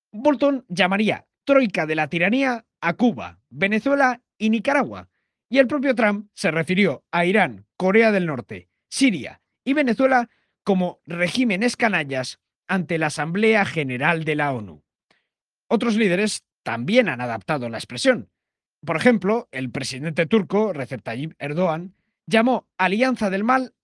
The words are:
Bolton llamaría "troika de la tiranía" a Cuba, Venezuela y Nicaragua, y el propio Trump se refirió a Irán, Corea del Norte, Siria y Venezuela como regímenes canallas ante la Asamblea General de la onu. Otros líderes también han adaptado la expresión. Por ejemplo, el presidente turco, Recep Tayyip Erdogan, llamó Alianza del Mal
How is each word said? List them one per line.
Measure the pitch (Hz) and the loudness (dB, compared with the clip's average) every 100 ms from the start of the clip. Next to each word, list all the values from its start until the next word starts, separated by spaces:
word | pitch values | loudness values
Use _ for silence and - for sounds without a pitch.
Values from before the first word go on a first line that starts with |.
| _ | _
Bolton | 208 285 277 285 269 - | -2 0 2 2 0 -4
llamaría | 175 185 196 214 123 _ _ | 0 0 2 0 -2 _ _
"troika | - 277 247 180 156 | 2 2 2 0 -2
de | |
la | 156 151 | -2 -2
tiranía" | 170 175 247 269 240 - _ | 0 0 2 0 -4 -8 _
a | 165 | -4
Cuba, | 170 240 139 87 87 _ | 2 2 0 -6 -14 _
Venezuela | 127 190 214 269 277 262 240 _ - | -4 -2 0 2 2 2 0 _ -4
y | 220 | 0
Nicaragua, | 226 240 285 175 98 92 _ _ _ - | 0 0 0 0 -6 -16 _ _ _ -2
y | 262 | 2
el | 254 | 2
propio | 294 269 | 2 0
Trump | 240 220 202 208 | 2 2 0 -6
se | - 185 | -6 -2
refirió | 160 165 185 196 127 _ | 0 0 2 2 0 _
a | 170 | -2
Irán, | 175 208 170 101 - - | 2 2 0 -4 -16 -4
Corea | 185 208 226 | 2 4 4
del | 202 175 | 2 0
Norte, | 135 - 95 - _ _ | -4 -8 -14 -18 _ _
Siria | - 269 175 87 - _ _ | 0 2 0 -6 -16 _ _
y | - | -2
Venezuela | 285 262 220 262 262 240 _ _ _ | 0 2 2 4 4 0 _ _ _
como | - 185 180 - - | -2 0 0 -6 -10
regímenes | 170 180 240 247 185 240 - | -4 -2 0 0 0 -2 0
canallas | 233 180 147 131 127 - _ _ - | 0 0 -2 -6 -6 -10 _ _ -4
ante | 190 160 165 | -4 -2 -2
la | 156 | -2
Asamblea | 151 151 180 220 220 | -2 -4 0 2 4
General | 196 160 139 123 147 165 | 2 -2 -4 -2 0 0
de | 156 151 | -2 -2
la | 147 | -2
onu. | 127 101 76 _ _ _ _ _ _ _ _ - | -4 -6 -14 _ _ _ _ _ _ _ _ -2
Otros | 226 240 214 | 0 0 2
líderes | 214 180 214 - _ _ | 2 2 0 -4 _ _
también | - 226 127 233 208 | -8 -6 0 2 2
han | 123 | 0
adaptado | 123 113 - 151 120 | -6 -6 -6 -6 -6
la | 110 | -8
expresión. | - 123 269 220 101 _ _ _ _ _ | -10 -4 0 0 -2 _ _ _ _ _
Por | 147 160 | -6 0
ejemplo, | 247 226 185 226 - | 2 2 2 -2 -4
el | 131 131 | -8 -8
presidente | 110 127 131 156 156 170 | -8 -8 -8 -6 -2 0
turco, | 220 160 196 214 | 0 0 0 0
Recep | 147 127 127 | -4 -8 -8
Tayyip | - 117 156 - | -8 -8 -8 -8
Erdogan, | 143 151 180 160 185 - _ _ - | -8 -2 -2 -2 -6 -16 _ _ 0
llamó | 220 233 240 - - | 2 2 0 -4 -2
Alianza | 185 208 262 247 214 | 0 2 0 0 -2
del | 190 | -2
Mal | 220 262 254 _ | 0 0 -2 _